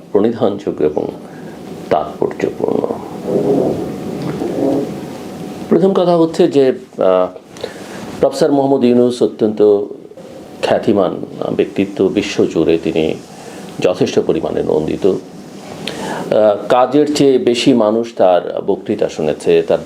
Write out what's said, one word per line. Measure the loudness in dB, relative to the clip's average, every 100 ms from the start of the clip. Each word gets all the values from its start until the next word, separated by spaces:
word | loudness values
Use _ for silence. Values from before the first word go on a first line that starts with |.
| -2
প্রণিধানযোগ্য | 2 2 2 0 0 -4 -2
এবং | 0 0 -4 -8 -14 -16 -16 -16 -16 -14 -2
তাৎপর্যপূর্ণ। | -2 -2 -4 -4 -2 -6 -4 -2 -2 -2 -6 -10 -10 -4 -2 0 0 0 -2 -6 -8 -8 -8 -6 -6 -6 -2 -2 -2 -4 -8 -12 -12 -14 -14 -12 -12 0
প্রথম | 2 4
কথা | 4 4 4
হচ্ছে | 4 4 4
যে, | 4 4
আহ, | 2 -6 0 2 4 2 -4 -18 -12 -12 -12 -14 -14 -12 0
প্রফেসর | 0 2 2
মোহাম্মদ | 2 2 4
ইউনূস | 4 4 4 2
অত্যন্ত | -2 2 0 4 4 4 0 -10 -16 -18 -18 -18 -18 -4
খ্যাতিমান | 0 2 4 2 2 -2 -8 -8 -4 -2
ব্যক্তিত্ব, | -2 -2 -2 0
বিশ্বজুড়ে | 2 2 -2 0 0 2 2 2
তিনি | 0 0 -2 -4 -10 -18 -18 -16 -14 -2
যথেষ্ট | 0 2 0 2 0
পরিমাণে | 0 -2 -2
নন্দিত। | 0 0 0 0 0
আহ, | 0 -4 -18 -18 -18 -16 -12 -10 -8 -8 -6 0 2 4 2 2
কাজের | 2 4 4 2
চেয়ে | 4 4 4
বেশি | 4 4 4
মানুষ | 4 4 2 -2 2
তার | 4 4 0 -4 -2
বক্তৃতা | -4 -4 -2 -2
শুনেছে, | 0 -2 0 2 2
তার | 4 0